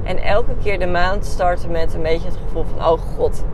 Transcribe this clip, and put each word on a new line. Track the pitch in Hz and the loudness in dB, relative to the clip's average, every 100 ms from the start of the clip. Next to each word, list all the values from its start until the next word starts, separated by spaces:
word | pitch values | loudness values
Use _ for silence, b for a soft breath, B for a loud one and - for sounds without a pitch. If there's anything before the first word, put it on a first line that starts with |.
En | - 226 | -2 0
elke | - 202 196 - | 2 4 4 2
keer | 208 196 | 0 0
de | 180 | 0
maand | 175 180 202 - | 2 2 0 -2
starten | - 180 180 180 | 0 0 0 -2
met | 165 165 | 0 0
een | 175 | 0
beetje | 160 165 - | 0 0 0
het | - - | -2 -2
gevoel | 190 - - | -2 0 0
van: | 160 | 0
"Oh | 165 - - | -2 -2 -2
god | 165 - - | -2 0 0